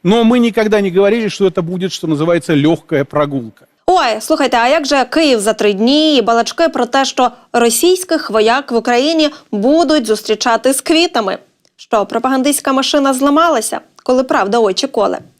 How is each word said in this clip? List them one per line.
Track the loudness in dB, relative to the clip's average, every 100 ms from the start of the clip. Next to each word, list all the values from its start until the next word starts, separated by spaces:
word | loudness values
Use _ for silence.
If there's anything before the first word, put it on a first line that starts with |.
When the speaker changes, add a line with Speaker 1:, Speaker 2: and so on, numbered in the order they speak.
Speaker 1:
Но | 2 2
мы | 4 4
никогда | 2 0 0 0
не | 0
говорили, | 2 2 2 -2
что | -2
это | -2 -2
будет, | -6 -6 -6
что | -6 -4
называется, | -2 0 0 0
легкая | 0 2 0 -2 -4
прогулка. | -2 -2 -2 -4 -10 _ _ _ 0
Speaker 2:
Ой, | 2 0 -4
слухайте, | -2 -2 0 2
а | 2
як | 0
же | 0 -2
Київ | 0 0 2 2
за | 0
три | 0 0
дні | 2 2 2 2 2
і |
балачки | 2 0 -2 -2 -2
про | 0
те, | -2 0
що | -2 0 -2 -2 _
російських | 0 0 2 2 0 -2 -4 -2
вояк | 0 2 0 -2
в |
Україні | -4 0 0 0 0 -2 -4 _
будуть | -2 2 2 2 0 0
зустрічати | -4 -2 -2 0 0 0
з | -2
квітами? | 0 0 0 -2 -4 -8 _ _ _
Що, | _ -4 -2
пропагандистська | -2 -4 -2 0 0 -2 -2
машина | -2 0 0 0
зламалася, | 0 2 2 2 0 -4 -10 _ _
коли | -2 0
правда | 0 -2 0 2
очі | 0 0 -4
коле? | -2 -2 -4 -12